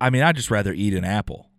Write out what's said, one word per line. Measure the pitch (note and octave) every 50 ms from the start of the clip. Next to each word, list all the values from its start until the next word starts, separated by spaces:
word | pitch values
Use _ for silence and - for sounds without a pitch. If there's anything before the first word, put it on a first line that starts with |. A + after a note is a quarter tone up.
I | B2+ B2+
mean, | B2+ B2+
I'd | D3 E3+ E3
just | C3+ A2+ -
rather | A2+ G#2 G2 G2
eat | D#2+ F2+ G2+ G#2 F#2+
an | F2+ F2+
apple. | F#2 G#2 G#2+ - - - - - _ _